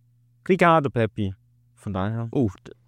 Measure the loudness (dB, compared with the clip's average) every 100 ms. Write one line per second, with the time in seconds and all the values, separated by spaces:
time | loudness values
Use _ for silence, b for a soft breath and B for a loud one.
0 | _ _ _ _ -2 2 4 4 2 -2
1 | -2 -2 -6 -8 _ _ _ _ -8 -6
2 | -4 -6 -4 -2 -2 -4 -20 -20